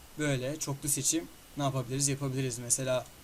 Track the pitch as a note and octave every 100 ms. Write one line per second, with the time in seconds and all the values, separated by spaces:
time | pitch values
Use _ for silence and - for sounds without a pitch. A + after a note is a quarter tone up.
0 | - - D3 C3 B2+ D#3 - C#3 D3 E3
1 | - E3 F3 - - - C#3 C3+ A#2 C3+
2 | C#3 C3+ C#3 C3 C3 A#2+ A#2+ B2 C3 B2+
3 | - -